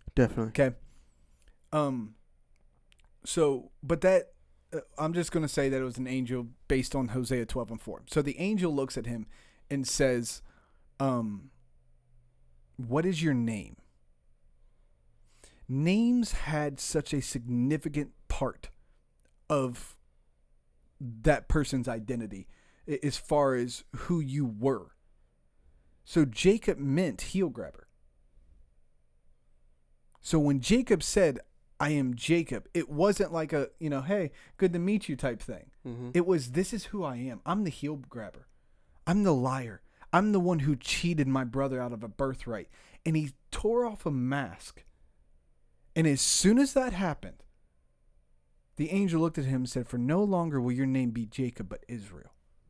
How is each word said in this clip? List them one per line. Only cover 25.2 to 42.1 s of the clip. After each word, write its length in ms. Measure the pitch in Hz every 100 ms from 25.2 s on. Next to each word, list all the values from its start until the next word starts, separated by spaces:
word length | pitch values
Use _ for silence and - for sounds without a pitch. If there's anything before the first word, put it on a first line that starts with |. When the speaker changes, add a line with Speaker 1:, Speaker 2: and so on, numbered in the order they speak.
| _ _ _ _ _ - _ _ -
Speaker 2:
So 180 | 170
Jacob 540 | 143 - 185 220 - 139
meant 420 | 139 143 190 185
heel 300 | - 190 175
grabber. 360 | 117 80 - - _ _ _ _ _ - - - _ _ _ _ _ _ _ _ _ _ _ _ _ _ _
So 160 | - 160
when 220 | 143 139
Jacob 420 | 123 233 247 190
said, 380 | - 214 175 120 - _ _ -
"I 120 | 147
am 240 | 151 131
Jacob," 520 | 123 - 170 160 113 -
it 160 | 170 139
wasn't 420 | 147 196 208 190
like 220 | 165 156
a, 160 | 156 135 -
you 120 | 156
know, 100 | 139
"Hey, 300 | 139 202 160 - - -
good 160 | 190
to 60 | 175
meet 320 | 180 208 -
you" 60 | 139
type 260 | 135 117
thing. 280 | - 92 - - 135
Speaker 1:
Mm-hmm. 260 | 117 123
Speaker 2:
It 100 | 170
was, 280 | 175 175 123
"This 200 | 131 185
is 140 | 220 -
who 180 | 208
I 120 | 156 120
am. 260 | 254 -
I'm 200 | - 190
the 60 | 196
heel 260 | - 143 151
grabber. 520 | 127 120 101 - - _ _ _ _ - -
I'm 160 | 190
the 120 | 196
liar. 480 | 139 127 131 120 98 - _ -
I'm 220 | 170 208
the 80 | 202
one 200 | 175 170
who 160 | 143 139
cheated 520 | - - 170 160 135
my 160 | 135
brother 340 | 123 131 135 131
out 140 | 123
of 100 | 117
a 60 |
birthright." 640 | 113